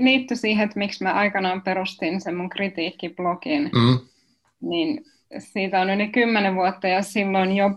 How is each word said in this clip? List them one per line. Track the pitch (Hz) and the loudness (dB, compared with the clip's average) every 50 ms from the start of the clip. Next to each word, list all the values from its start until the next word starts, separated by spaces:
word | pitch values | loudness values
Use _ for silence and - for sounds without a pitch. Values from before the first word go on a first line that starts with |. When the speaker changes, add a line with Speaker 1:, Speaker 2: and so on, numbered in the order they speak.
| 254 | 4
Speaker 1:
liittyi | 254 262 262 254 - 247 | 4 4 4 2 -2 -4
siihen, | 247 - 214 214 208 214 | -2 0 0 2 2 0
että | 208 - 202 | 0 -2 -4
miksi | 202 202 - - 190 | -4 -4 -4 -2 -2
mä | 190 - | 0 2
aikanaan | 196 208 208 202 202 190 185 185 190 190 | 2 2 2 0 0 0 0 -2 -2 -2
perustin | 196 185 190 185 196 - - 196 165 151 147 | -2 -2 -2 -2 -4 -6 -6 -4 -4 -4 -4
sen | - 175 170 | -4 -6 -6
mun | 175 180 185 | -6 -6 -6
kritiikkiblogin. | - - 196 196 190 - 165 175 - - - 170 - - 180 175 175 175 - - 151 147 147 | -4 -4 -4 -4 -4 -4 -6 -6 -6 -8 -10 -10 -8 -4 -4 -4 -4 -4 -4 -2 -2 -2 0
Speaker 2:
Mm. | - - 120 117 120 127 123 - - _ _ _ _ _ _ _ _ _ _ | 0 2 2 4 4 4 2 -2 -6 _ _ _ _ _ _ _ _ _ _
Speaker 1:
Niin | - 170 170 170 160 160 147 - - _ _ _ _ _ - - | -8 -4 -2 -2 -2 -2 -4 -6 -8 _ _ _ _ _ -16 -16
siitä | - - - 208 190 196 190 190 | -14 -8 -6 -4 -2 0 0 2
on | 185 190 | 2 2
yli | 196 202 208 214 | 2 0 0 0
kymmenen | 214 254 240 233 226 208 202 196 185 | 2 2 2 4 2 2 2 2 2
vuotta | 185 180 185 190 190 - 190 | 2 0 0 0 -2 -2 0
ja | 185 190 202 | 0 0 0
silloin | 196 - 220 202 196 190 190 185 185 190 | -2 -2 -2 0 0 2 2 2 2 2
jo | 196 196 202 196 | 2 2 2 2